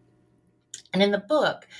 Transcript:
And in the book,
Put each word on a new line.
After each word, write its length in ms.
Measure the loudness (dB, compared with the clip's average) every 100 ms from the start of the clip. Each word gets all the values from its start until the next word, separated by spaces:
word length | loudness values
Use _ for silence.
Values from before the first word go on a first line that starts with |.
| _ _ _ _ _ _ _ -20 -6
And 80 | 0
in 100 | 2
the 60 | 0
book, 500 | 0 0 0 -2 -12 -20